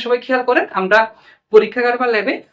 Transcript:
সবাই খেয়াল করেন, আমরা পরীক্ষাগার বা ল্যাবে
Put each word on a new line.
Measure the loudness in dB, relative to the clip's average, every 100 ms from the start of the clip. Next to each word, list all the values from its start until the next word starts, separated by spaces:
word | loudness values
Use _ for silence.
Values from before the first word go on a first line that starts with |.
| -2
সবাই | -4 -2
খেয়াল | -4 0
করেন, | -2 -2 -4
আমরা | 0 2 0 -6 _ _ _
পরীক্ষাগার | 4 4 0 -2 -2
বা | -2
ল্যাবে | -2 -2 -6 -10